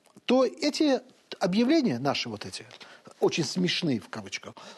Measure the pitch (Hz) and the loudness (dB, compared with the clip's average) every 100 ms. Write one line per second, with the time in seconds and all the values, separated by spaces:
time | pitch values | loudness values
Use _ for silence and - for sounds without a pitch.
0 | _ - - 254 254 - 294 - 311 254 | _ -10 2 4 4 0 -2 2 2 2
1 | - _ _ - 190 196 240 330 233 117 | -2 _ _ -4 0 2 4 4 2 0
2 | 139 120 120 104 92 - - - - - | 0 -2 -4 -8 -10 -14 -16 -20 -20 -20
3 | - - - - 160 185 180 - 170 117 | -20 -2 0 0 -2 -2 -2 0 -2 -2
4 | - 110 98 - - - - | -4 -14 -12 -12 -14 -18 -20